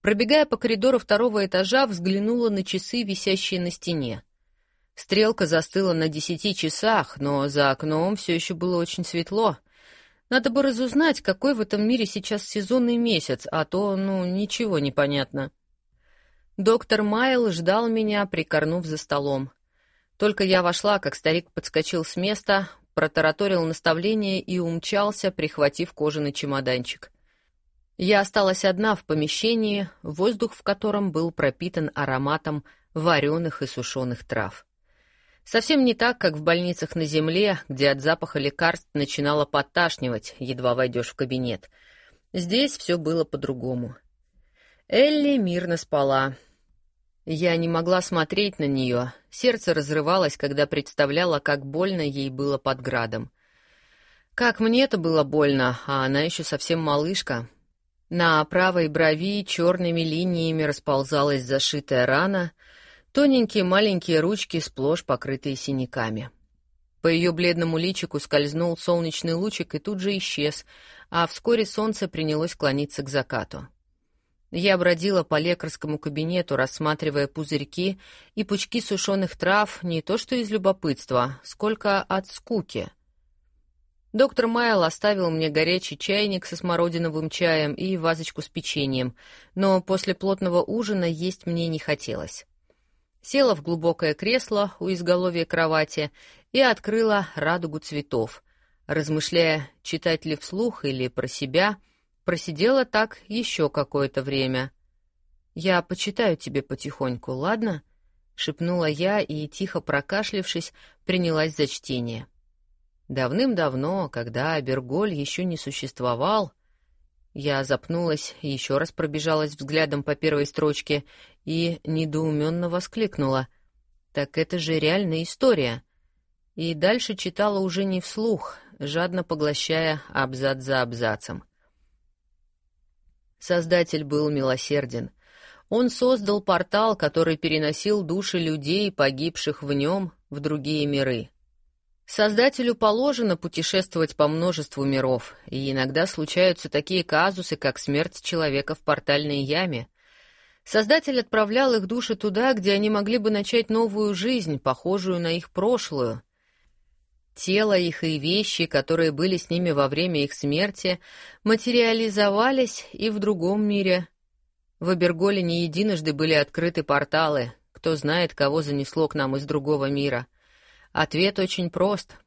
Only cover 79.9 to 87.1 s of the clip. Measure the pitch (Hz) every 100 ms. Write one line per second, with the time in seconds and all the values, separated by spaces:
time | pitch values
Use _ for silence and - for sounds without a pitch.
79.9 | 165 - 208 - 247 214 214 190 190 160
80.9 | 135 - 127 123 135 - - 208 220 -
81.9 | 196 - 190 190 - - 226 - 113 90
82.9 | _ _ _ _ _ _ _ _ _ _
83.9 | _ _ 214 277 - 233 233 240 208 165
84.9 | - 208 202 175 160 160 147 160 180 -
85.9 | 147 - 202 208 190 - 165 180 170 175
86.9 | 170 165